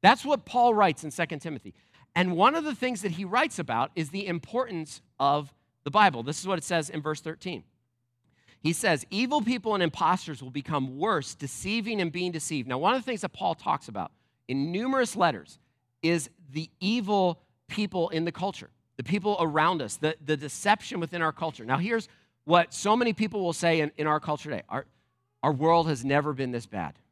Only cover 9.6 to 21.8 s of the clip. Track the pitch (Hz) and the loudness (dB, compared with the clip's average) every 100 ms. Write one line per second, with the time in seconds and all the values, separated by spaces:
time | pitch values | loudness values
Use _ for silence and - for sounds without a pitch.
9.6 | 220 208 170 - 165 185 - 139 131 135 | 0 0 0 2 2 2 -2 -12 -10 -10
10.6 | 139 151 131 131 196 185 135 - 139 - | -4 -2 -2 -2 0 0 -2 -10 -12 -8
11.6 | 185 220 214 214 175 165 180 165 - 156 | -4 -4 -2 -2 -2 -2 -4 -4 -4 -6
12.6 | 123 127 170 254 240 226 175 - 190 165 | -4 0 2 0 -2 -6 -6 -4 -4 -2
13.6 | - 160 - 101 87 _ _ _ _ 135 | -2 -4 -4 -8 -8 _ _ _ _ -4
14.6 | 147 175 247 269 240 202 175 117 76 - | -2 -2 -2 0 0 2 0 0 -10 -20
15.6 | _ _ _ _ 160 170 143 _ 156 139 | _ _ _ _ 0 0 -2 _ -12 -10
16.6 | 160 _ 185 233 196 208 185 160 _ _ | -10 _ -2 0 0 2 2 0 _ _
17.6 | _ - 208 185 165 160 170 - 185 - | _ -4 -2 -2 -2 0 -4 -4 -6 -8
18.6 | - _ _ _ 127 196 196 202 165 151 | -16 _ _ _ -2 -2 0 0 0 4
19.6 | 156 180 120 - 151 160 139 151 143 - | 4 2 -4 -2 -2 -2 -2 -2 -2 -6
20.6 | 202 214 - 185 165 175 160 151 165 - | 0 0 0 -6 -4 -2 -2 -2 -6 -6
21.6 | 113 135 | -2 0